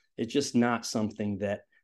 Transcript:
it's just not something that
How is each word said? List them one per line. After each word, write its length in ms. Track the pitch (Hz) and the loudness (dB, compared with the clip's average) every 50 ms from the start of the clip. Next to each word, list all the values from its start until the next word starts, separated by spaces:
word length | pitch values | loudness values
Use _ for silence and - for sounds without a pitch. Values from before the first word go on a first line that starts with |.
| _ _ _ | _ _ _
it's 160 | - 117 117 | -6 -6 0
just 220 | - 147 139 - - | 0 0 0 2 4
not 320 | 120 117 120 120 117 - | 4 4 4 2 0 -2
something 520 | - - 117 107 104 - - 107 104 101 95 | -4 -2 -2 -2 -2 -2 -4 -4 -4 -2 -2
that 240 | 104 98 104 104 - _ _ _ | -2 -2 -2 -4 -6 _ _ _